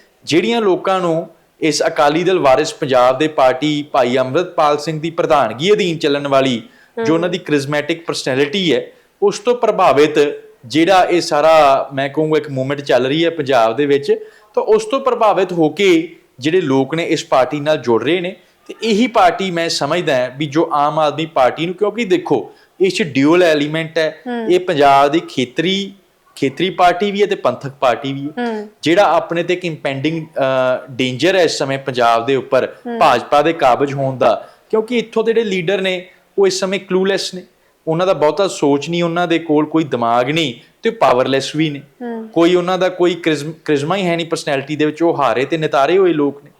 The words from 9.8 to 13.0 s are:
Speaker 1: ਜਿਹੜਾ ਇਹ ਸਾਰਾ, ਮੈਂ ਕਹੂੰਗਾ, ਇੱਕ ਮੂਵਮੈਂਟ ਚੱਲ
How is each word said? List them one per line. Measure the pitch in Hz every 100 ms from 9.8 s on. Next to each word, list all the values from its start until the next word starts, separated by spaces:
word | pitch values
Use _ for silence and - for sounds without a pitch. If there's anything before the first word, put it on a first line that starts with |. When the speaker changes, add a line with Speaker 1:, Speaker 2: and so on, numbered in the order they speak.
| 170 135 151 151 143 - - _ 117
Speaker 1:
ਜਿਹੜਾ | 151 165 185
ਇਹ | 165 170
ਸਾਰਾ, | - 147 156 160 143 135 -
ਮੈਂ | 139 139
ਕਹੂੰਗਾ, | 147 156 156
ਇੱਕ | 147
ਮੂਵਮੈਂਟ | 131 131 143
ਚੱਲ | 139 127